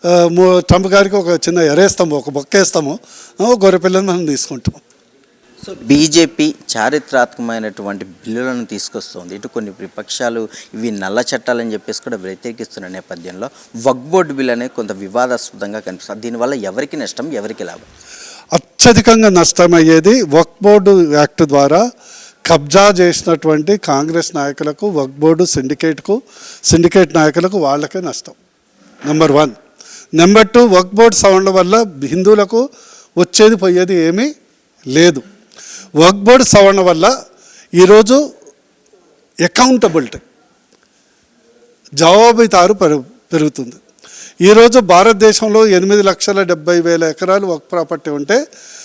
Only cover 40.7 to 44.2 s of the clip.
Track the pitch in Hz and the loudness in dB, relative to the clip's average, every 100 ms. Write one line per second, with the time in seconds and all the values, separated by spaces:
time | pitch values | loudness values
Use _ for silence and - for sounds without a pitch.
40.7 | _ _ _ _ _ _ _ _ _ _ | _ _ _ _ _ _ _ _ _ _
41.7 | _ _ 139 165 196 233 226 226 185 180 | _ _ 0 4 6 6 4 2 4 2
42.7 | 208 175 147 127 _ _ 165 151 143 123 | 2 0 -2 -6 _ _ -4 -4 -4 -12
43.7 | - _ _ - - | -16 _ _ -20 -20